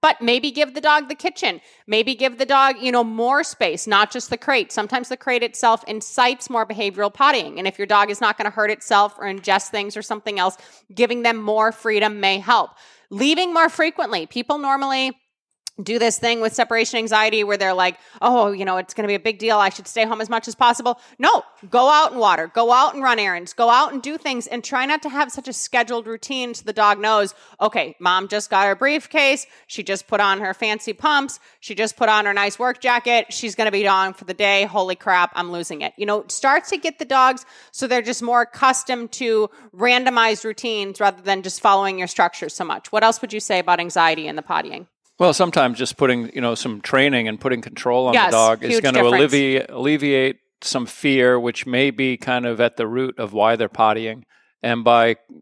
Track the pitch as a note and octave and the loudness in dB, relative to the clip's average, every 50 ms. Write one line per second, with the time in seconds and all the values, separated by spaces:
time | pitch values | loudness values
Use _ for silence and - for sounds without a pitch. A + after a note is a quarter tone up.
0 | - D4+ - - A#3 A#3 A#3+ C4 A#3+ D4 A#3 C#4+ D4 C4 B3+ D4+ C4+ D4+ D4 D4+ | 4 2 2 2 0 0 0 0 -2 -4 -2 -2 -2 -2 -2 -2 2 2 2 2
1 | D4 B3+ D#4 - - F4+ - - - A3+ F3 - _ _ _ _ _ - G#3+ A3 | 0 -4 -12 -6 -6 -8 -6 -4 -6 -6 -6 -6 _ _ _ _ _ -2 0 0
2 | A3+ B3 C4 G#3 C4 C4 A#3+ A#3 C4+ B3+ C#4 C4+ C4+ C4+ C4+ G#3+ A#3+ B3+ B3 B3 | 0 0 -2 -2 -2 -4 -2 -4 -2 2 4 4 4 4 2 0 -4 0 0 0
3 | A#3 A3+ A3 A3 A#3 B3 C4+ C#4+ D#4+ - - _ A#3 F3 D3+ - - A3 G#3 G3 | 0 0 -2 -2 0 2 2 0 0 -2 -2 _ -2 -2 -2 -4 -4 0 2 2
4 | G#3+ G#3 - B3+ - - B3+ A3+ - - C4+ A#3+ G3 - - - G#3 G#3 B3+ B3+ | 2 2 -2 -12 -8 -6 -8 -6 -2 0 0 0 0 -4 -6 -6 -6 -4 -4 -6
5 | B3 - B3+ - - C#4 B3 A#3+ A#3 A#3 - - - A#3 A3+ A3+ - - G#3+ A3 | -4 -6 -12 -8 -4 -2 -2 -2 -2 -4 -6 0 2 2 2 2 -2 -10 -10 -10
6 | - - - - B3 B3 C4 B3 - - B3+ A#3 A3 - A3 G3+ A3 G3+ F#3+ F#3 | -10 -8 0 2 2 2 2 -2 -10 -6 -4 -4 -4 -4 -4 -6 -6 -6 -4 -2
7 | G#3 G3+ G3+ - C#4 C#4+ D4 A#3+ E3+ D3 D3 D#3+ F#3 F#3+ F#3+ - G3+ G3 G#3 G3+ | -4 -4 _ 2 2 2 2 2 -2 -6 -8 -6 -6 -6 -4 -6 -2 2 2 2
8 | G#3 G3+ G3+ G3+ A#3+ G#3 G#3+ - G#3+ G#3 G#3 A3 G#3+ G#3 G#3+ - - - A#3 G3+ | 2 2 -2 -2 -2 -2 -2 -2 -4 -4 -2 -2 -2 -2 -2 -4 -2 2 4 4
9 | G#3 G#3 G3+ - - G3+ F#3+ G3 F3+ G3+ G3 G3 - - - G#3 G3+ G#3 G#3 G#3+ | 4 2 -2 -8 -10 -8 -8 -6 0 0 0 0 0 -4 -6 -6 -6 -6 -10 -12
10 | G#3+ - A3 G#3 _ A3 G#3 G3 F3+ F#3+ F#3 _ - - _ _ _ _ G3 F3+ | -8 -8 -10 -8 _ -8 -4 -2 -2 -2 -2 _ -20 -20 _ _ _ _ 0 0
11 | A#3+ A3 B3 A#3+ A#3 A#3+ A#3 A3 G#3+ G#3 G#3+ A3 A3 A3+ A3 - - A3 G#3+ G#3 | 0 0 0 0 0 0 0 0 -2 -2 2 2 2 2 0 -2 -4 -2 0 0
12 | G#3 G#3+ G#3 G#3 G3 G3 G3 F#3+ F#3+ G3+ A#3+ G#3+ E3 - _ _ - - _ _ | 0 0 -2 0 0 0 0 0 0 2 2 2 2 -2 _ _ -20 -20 _ _
13 | _ _ G3+ G3+ C4 C#4+ D#4+ D4+ F#4 F4 E4+ E4 E4 D#4+ - - D#4+ E4 E4 - | _ _ -6 -2 0 0 2 2 0 0 2 2 2 2 2 0 -2 -2 -2 -4
14 | D#4+ G4+ A4+ F#3 D#3+ - - A#3+ A#3+ - C#4+ D4 C#4+ C4+ C4+ C#4 C#4 C4+ C4+ C4 | -6 -4 -4 -6 -6 -6 -8 -10 -6 -4 -6 -4 -2 -2 -2 -2 -2 -2 -2 -2
15 | C4 C4 B3+ _ _ _ _ _ _ _ _ _ _ - _ - G3 F#3 A3+ A#3 | -2 -4 -6 _ _ _ _ _ _ _ _ _ _ -18 _ -14 -8 -6 -2 0
16 | A#3+ A#3 - - - A#3 A#3 A3+ A3 A3 G#3+ - A#3 - A#3 A3+ A#3 - - A#3 | 0 0 0 0 -2 -2 -2 0 -2 -4 0 -2 -2 0 0 -2 -2 -2 -2 -4
17 | A3+ A3 A3 G#3+ G#3+ A3 G#3+ A3 G#3 G3+ G#3 G3+ G3+ F#3+ F#3 F3+ F#3 F#3 F3+ - | -2 0 2 2 2 2 0 0 0 0 -2 0 0 0 2 2 0 0 0 -4
18 | _ - - - - B3 B3+ B3 G#3+ G3+ G3+ F#3+ G3 F#3+ F#3 F#3 F3+ - - - | _ -20 -10 -2 0 2 4 4 2 2 0 -4 -4 -4 -4 -4 -6 -8 -8 -6
19 | G#3+ G3+ G3+ G3 - A3+ A3 F#3 G#3+ A3+ A3 G#3+ G3+ G3 - - F#3+ - - A#3 | -2 -2 -2 -2 -2 -4 -4 -2 -2 0 2 4 2 2 0 -4 -18 -8 -2 -2
20 | A3 A3 A3 G#3+ A3 G#3 A#3+ A3+ - - G#3+ _ B3+ A#3+ A#3+ - A#3 B3 A#3+ _ | 0 0 0 -6 -4 -4 -4 -6 -6 -8 -2 _ 2 2 2 2 -2 -4 -4 _
21 | _ _ _ _ B3 F4 A4+ - - - _ _ - F#3+ - B3 B3+ C#4 D4+ D4+ | _ _ _ _ 2 2 2 2 0 -6 _ _ -14 0 2 4 6 6 6 6
22 | D#4+ - - B3 A3 G3+ F3 D#3+ D#3+ E3+ _ A#3 A#3 A#3 A#3+ B3+ C#4 D4 - C#4+ | 4 2 0 2 2 4 4 2 0 -2 _ 0 4 4 6 6 4 4 0 0
23 | C4 C4 A#3+ A3 G#3 G3 F3+ F3 F3 - - - A#3 A#3 A#3 B3 D4 C4+ C4+ C4+ | 0 0 2 2 0 -2 -2 -4 -8 -12 -2 0 4 6 6 6 4 2 -2 -8
24 | A3+ C#4 D4+ D#4+ - D4+ C4 A#3+ A3+ - - A#3+ A3+ - C#4 C4 B3+ C#4 D4+ D#4 | -10 -8 -10 -8 -6 -6 -6 -6 -8 -8 -10 -10 -8 -4 -4 -2 -2 -2 -2 -4
25 | - D4+ B3+ C#4+ D4 B3+ - - B3+ C4 A#3+ - - - - B3 A#3+ A3+ B3 A#3 | -4 -6 -4 -4 -4 -4 -4 -14 -14 -12 -10 -10 -10 -2 0 0 0 0 -4 -8
26 | A3 A3 A3+ A3+ - - C#4 C4 B3 A#3+ A#3 - - G#3 G#3 A3 G#3+ G#3 G3+ G3+ | -6 -8 -12 -12 -10 -8 -6 -6 -6 -8 -10 -10 -10 -8 -2 2 2 2 2 2
27 | G#3 G#3+ A3 G#3 G3+ F#3+ - _ - - - _ G3 G#3+ - G3 D3+ C#3+ - _ | 2 2 2 2 2 0 -6 _ -20 -20 -6 _ -2 0 0 -2 -4 -4 -8 _
28 | F3 F3+ F3+ F#3 G3 G3 G#3 G#3 - - A3 F#3+ G3 G3+ G3 - - C#4 D4 D#4 | 0 0 0 0 -2 -2 -6 -6 -4 0 0 2 2 2 0 0 0 0 0 -2
29 | - - - D#4 C#4+ C#4 C#4 C#4 - _ _ _ _ _ - - G3 - G3 F#3+ | -6 -2 0 2 2 2 2 0 -4 _ _ _ _ _ -14 -12 -8 -6 -8 -8
30 | - _ A3+ G3+ G#3 G3 G3 F#3+ G#3 F#3 F#3+ - A#3 A3 G#3+ G#3+ - - G3+ _ | -4 _ -2 0 2 2 0 0 -2 -8 -6 -4 -4 -4 -4 -4 -6 -12 -12 _
31 | - D4 D4 C#4+ C#4 C#4 - - _ _ _ _ - - G#3+ F3+ A3+ G#3+ - _ | -2 0 0 0 0 -2 -10 -16 _ _ _ _ -18 -14 -4 -4 -4 -4 -2 _
32 | A#3+ A3 G#3+ G#3+ G#3 G3+ G3+ G3+ G3+ G3+ G3+ - B3 B3+ B3+ - - B3+ A#3+ A#3+ | 2 2 2 2 2 0 0 0 0 -2 -2 -2 -4 -4 -4 -2 0 0 0 0
33 | A#3 A#3+ A#3+ A#3 - - - - - A3 F#3+ - A3 G#3+ G3 G3+ G#3 G3+ G3 F#3+ | 2 2 2 2 0 -2 -10 -8 -8 -8 -4 -2 -2 0 0 0 2 2 2 2
34 | F#3+ F#3+ F#3+ - G3+ F3 F#3 - G#3 G3 G3+ G3 G3 G3+ - G#3 F#3 F#3 F#3 F3+ | 2 0 -4 -10 -12 -14 -4 0 2 2 4 2 2 0 0 -2 -2 -2 -4 _
35 | - G#3 F#3 F3+ F3 F3 - - F3+ F3 F3 F3 E3+ - E3+ D3 D3 D#3 _ - | -2 0 2 2 2 2 -2 -6 -6 -6 -6 -8 -8 -8 -8 -8 -8 -8 _ -6
36 | G#3 G#3 G#3 G#3+ - - - - - C4+ C#4 E4 - - G4+ D#4+ - D#4+ D4 _ | -4 -2 -2 -4 -4 -8 -10 -2 2 2 2 2 0 -2 -8 -6 -6 -8 -8 _
37 | D#4 A#3+ C4+ C4 C4 C4 B3+ B3+ - _ - - - _ _ - C4 B3 B3+ B3 | -6 -2 2 4 4 4 2 0 -10 _ -20 -20 -20 _ _ -8 -4 -2 -2 -2
38 | A3 A3+ B3 - A#3 A#3 A#3+ A#3+ A#3+ A#3+ - - C4+ C4 C4 B3+ - - B3+ A#3+ | -2 -4 -8 -6 -4 0 2 2 2 0 -2 2 2 2 2 2 -2 -6 -6 -6
39 | A#3 A3+ - - C4 A#3 A3+ G#3+ G#3+ G#3 _ - - A3 _ F3+ G#3+ B3 B3 B3 | -6 -12 -10 -6 -2 0 0 0 0 -2 _ -18 -20 -20 _ -2 2 2 2 2
40 | B3+ B3+ B3 A#3 A3+ A3 G#3+ G#3+ - A3 G#3+ - - A#3+ A3 G#3 G3+ G3 G3 - | 2 0 2 2 2 2 2 -2 -6 -10 -10 -8 -6 -6 -4 -4 -6 -8 -4 0
41 | G#3+ G3+ F#3+ F#3 F3+ G3 G3 F#3+ F#3 F#3+ - - - G#3 G3 G3 G3 G3 F#3+ F#3 | 0 0 0 0 -4 -4 -4 -4 -4 -10 -12 -2 2 2 4 4 2 -2 -4 -4
42 | F#3 F3+ - - F3+ F3+ - - - D3+ - - F#3 D#3+ - - _ - - G#3+ | -8 -8 0 0 0 0 0 -6 -12 -10 -8 -10 -8 -6 -8 -8 _ -4 0 2
43 | G#3+ A3+ A#3 - - G3+ G#3+ G#3+ - - G#3 F#3 F3 F3 F3 F3 E3+ F3 - F3+ | 4 2 2 0 -6 -8 -8 -10 -4 -2 -2 -2 2 2 0 0 0 -4 0 2
44 | E3 E3 D#3+ D#3+ D#3 D3+ D3+ D3+ D3+ - E3+ D#3 D#3 - - - F#3 _ _ _ | 2 2 2 0 -6 -8 -10 -10 -8 -4 -4 -4 -4 -6 -12 -16 -18 _ _ _
45 | _ _ _ _ F3 F3+ D3 - F#3 F3 - E3 C#3 B2 A#2 A2 C3 - - - | _ _ _ _ 2 4 4 4 0 2 4 2 2 2 0 -4 -6 -8 -2 0
46 | C#3+ C3 B2 A#2+ A#2 A2+ - C#3 B2 A#2+ A#2 A2 - B2+ A2 G#2 - - - C3 | 2 2 2 0 -2 -8 -6 -4 -2 -2 -2 -2 -6 -8 -8 -8 -6 0 2 4
47 | C3+ C#3+ C#3 B2 A2+ A2 G#2+ G#2 - C3+ B2+ A#2 A2+ - - - - B2 A#2+ B2+ | 4 4 2 0 -2 -2 -6 -4 -2 -2 -2 -2 -6 -12 -16 -6 -2 0 2 2
48 | C3 B2+ A#2+ B2 - - - A2+ A2+ A2+ A2+ A2 - A#2+ - A3+ - C#3 B2+ B2+ | 2 4 4 4 4 4 4 4 6 4 4 2 -2 -2 -2 2 2 2 2 4
49 | A#2+ A#2+ A#2+ - C#3+ C#3+ C3 C#3+ C#3 C3+ C3 C3 C3 - - B2 B2+ C#3+ D3+ D3 | 4 4 6 4 4 4 4 2 2 2 0 0 -2 -4 -8 -4 0 0 0 0
50 | C#3 C#3+ C#3 C3+ C3 C3+ C3+ _ _ _ _ _ - - - C3+ A#2+ G#2+ - - | 0 0 2 2 0 0 -2 _ _ _ _ _ -10 -6 -6 -6 -6 -6 -10 -2
51 | - D3 C3+ C3 B2 B2 B2 B2 A#2+ A#2+ A2+ - - B2+ B2 B2 C3+ C#3+ A#2+ G#2+ | 0 2 4 4 6 4 4 4 0 -2 -6 -6 -8 -4 0 0 0 0 0 -2
52 | C3+ C3 B2+ A#2 - - B2+ B2 B2 A#2+ A#2 A2 A#2+ A#2 _ - A#2 G#2+ A#2 B2+ | -2 -2 -2 -4 -4 -4 -4 -2 -2 -4 0 0 0 0 _ -2 -6 -4 -2 -4
53 | C3 C3 - - A#2 G#2 G#2 G#2+ G#2 A2 A#2 A2 A2+ G2+ - - A2+ A2 G#2+ A2+ | -4 -4 -6 -8 -10 -6 -2 0 2 2 2 2 -2 -4 0 2 2 2 2 0
54 | A2+ A2 A2 B2+ A#2+ _ _ _ _ _ _ _ - A#2 A#2 A#2 A2+ A#2+ A#2+ A#2 | -4 -8 -10 -12 -18 _ _ _ _ _ _ _ -4 -4 -2 2 4 6 6 6
55 | A#2 A#2 A2+ _ _ _ - D#2 | 6 4 2 _ _ _ -20 -20